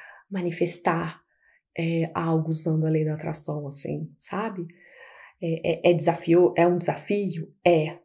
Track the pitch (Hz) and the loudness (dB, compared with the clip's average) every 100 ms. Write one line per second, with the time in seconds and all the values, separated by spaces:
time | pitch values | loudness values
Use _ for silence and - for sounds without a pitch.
0 | - - _ 196 175 165 175 - 196 165 | -20 -20 _ -6 -4 -2 -2 0 0 -2
1 | 165 - _ _ _ _ _ - 165 165 | -4 -10 _ _ _ _ _ -4 -2 0
2 | 165 180 165 160 160 160 165 160 160 160 | -2 -2 0 0 0 -2 0 0 2 0
3 | 156 151 156 156 - 151 143 143 - 147 | 0 -2 -6 -6 -6 -8 -8 -10 -8 -8
4 | 160 - - 185 220 185 165 - - - | -8 -14 -10 -6 -6 -8 -10 -14 -20 -20
5 | - - - _ 170 160 - 165 170 175 | -20 -20 -20 _ -4 -2 -2 2 4 4
6 | - 160 - 170 180 - 175 175 - 160 | 2 0 4 6 6 6 4 4 0 -4
7 | - 202 196 165 160 _ 175 165 156 - | -2 -2 -2 -4 -10 _ 2 4 2 -6